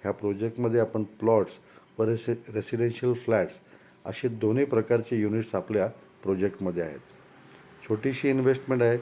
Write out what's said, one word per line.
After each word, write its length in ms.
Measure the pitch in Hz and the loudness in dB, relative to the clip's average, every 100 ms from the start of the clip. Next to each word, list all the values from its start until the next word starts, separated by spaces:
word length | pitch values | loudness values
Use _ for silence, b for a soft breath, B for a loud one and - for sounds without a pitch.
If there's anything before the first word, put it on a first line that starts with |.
ह्या 100 | 98 | -4
प्रोजेक्टमध्ये 680 | - 104 101 113 113 120 117 | -2 -2 -2 -4 -2 0 2
आपण 240 | 110 110 | 2 0
प्लॉट्स 500 | 107 - 110 113 92 - B B B - | -6 -2 4 4 4 -4 B B B -2
व 40 | |
रेसि-, 500 | 110 113 - 117 - | 0 0 -2 -4 -4
रेसिडेन्शियल 600 | 110 107 117 120 113 123 | -8 -4 -2 -2 0 -2
फ्लॅट्स 460 | 120 120 110 90 - B B B B - | -2 2 2 2 -4 B B B B -12
असे 220 | - 127 | -6 -4
दोन्ही 380 | 117 110 120 139 | -2 0 2 2
प्रकारचे 560 | 113 110 120 113 117 | 0 2 0 2 0
युनिट्स 340 | 104 110 110 98 | 0 0 -2 -4
आपल्या 320 | 90 107 101 - - _ | -2 0 0 -4 -20 _
प्रोजेक्टमध्ये 600 | 95 95 98 92 95 87 | -2 0 0 -2 -4 -4
आहेत. 160 | 82 67 - - - B B B B - - | -6 -8 -18 -20 -20 B B B B -20 -6
छोटीशी 400 | 107 127 131 139 | -2 -2 -2 0
इन्व्हेस्टमेंट 520 | 135 127 131 135 131 | 2 2 2 0 2
आहे. 160 | 117 120 | 4 2